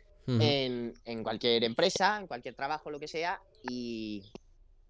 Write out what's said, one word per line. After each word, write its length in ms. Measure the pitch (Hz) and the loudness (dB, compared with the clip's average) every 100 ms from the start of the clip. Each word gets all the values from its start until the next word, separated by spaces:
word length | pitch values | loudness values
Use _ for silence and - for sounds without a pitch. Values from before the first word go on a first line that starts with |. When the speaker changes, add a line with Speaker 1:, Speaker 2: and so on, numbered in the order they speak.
| _ _ - | _ _ 0
Speaker 1:
Ujú. 160 | 120 | 4
Speaker 2:
en, 520 | 147 139 127 120 120 - - | 6 4 2 -2 -4 -8 -10
en 160 | 113 | -6
cualquier 420 | 110 113 120 117 | -4 0 4 4
empresa, 540 | 117 117 185 - 190 214 | 4 2 2 4 2 2
en 80 | 190 | -6
cualquier 280 | 123 127 | -10 -10
trabajo, 360 | 120 139 151 156 | -6 -6 -4 -6
lo 80 | 147 | -10
que 100 | 151 | -8
sea, 320 | 156 170 196 _ _ | -4 -4 -6 _ _
y, 680 | - 123 120 113 107 104 101 - _ _ _ _ _ | -8 -6 -6 -6 -6 -8 -10 -20 _ _ _ _ _